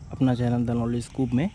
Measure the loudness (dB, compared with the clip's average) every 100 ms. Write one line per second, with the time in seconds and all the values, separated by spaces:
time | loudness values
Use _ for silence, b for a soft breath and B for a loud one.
0 | -10 0 2 2 2 2 0 0 -2 -2
1 | -4 -4 0 0 0